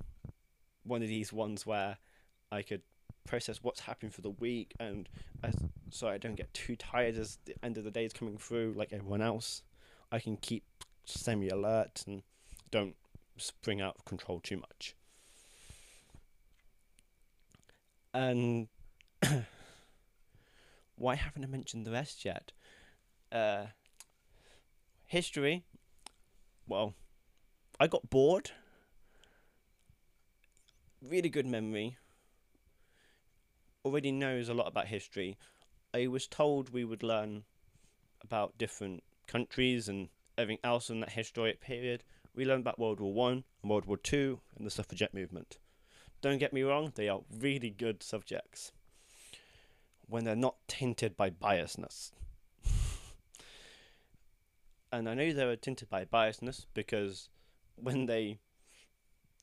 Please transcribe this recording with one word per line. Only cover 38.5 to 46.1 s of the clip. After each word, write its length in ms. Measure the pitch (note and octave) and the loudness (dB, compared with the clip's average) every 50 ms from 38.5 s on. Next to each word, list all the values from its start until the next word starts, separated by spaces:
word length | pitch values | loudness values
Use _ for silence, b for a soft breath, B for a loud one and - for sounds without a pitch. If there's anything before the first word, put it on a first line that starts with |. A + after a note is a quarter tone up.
| - - | 2 -2
different 460 | A2+ G#2 - - G#2 G2 F#2 E2 - - _ _ _ - | -4 -4 -2 -4 -6 -6 -6 -8 -10 -16 _ _ _ -4
countries 600 | - A#2+ A#2+ - - - B2+ B2+ B2 A#2+ G#2+ G#2+ | -2 -2 -2 0 2 4 4 4 4 4 0 -2
and 220 | G2 G2 F#2 E2+ - _ _ _ _ - | -4 -4 -4 -6 -10 _ _ _ _ -2
everything 240 | A#2 G#2 A2 - - | 0 0 -2 -2 2
else 260 | B2 A#2+ A#2+ - - | 2 2 2 2 -2
in 120 | A#2 A2+ | -4 -4
that 100 | A2+ - | -4 -4
historic 500 | - A#2 G#2+ - - A#2 A2+ A2 - - | -4 -4 -6 -4 -2 0 2 2 2 0
period. 420 | - - B2+ A#2+ B2 B2 A#2+ A#2+ - b b b b b - | -4 -8 -8 -4 -2 -4 -4 -4 -6 b b b b b -4
We 120 | - C3 | -2 4
learned 160 | C3 C3+ C3 | 4 4 4
about 180 | A#2+ B2 - - | 4 0 0 2
World 200 | A#2 A2 G#2+ G2 | 2 2 2 2
War 140 | G#2 G2 G2 | 0 0 4
One 300 | A2+ B2 B2 B2+ C3 C3 - _ _ | 4 4 4 4 2 -2 -8 _ _
and 80 | - G2+ | 0 2
World 160 | G#2+ G#2 F2+ | 2 2 4
War 120 | G2 G2+ F#2+ | 2 -2 -2
Two 420 | - - C#3+ C#3+ C#3 C3+ B2+ - - - - - | 0 0 2 2 2 2 0 -4 -8 -16 -12 -8
and 80 | - | -8
the 60 | G#2 | -6
suffragette 420 | - - G2+ - - F2+ G#2 - - | -4 -4 -6 -6 -2 0 0 0 0
movement. 460 | G2 F#2 E2+ F#2 E2 - - - - b b b b b b b b b b | -4 -6 -6 -8 -10 -12 -12 -16 -20 b b b b b b b b b b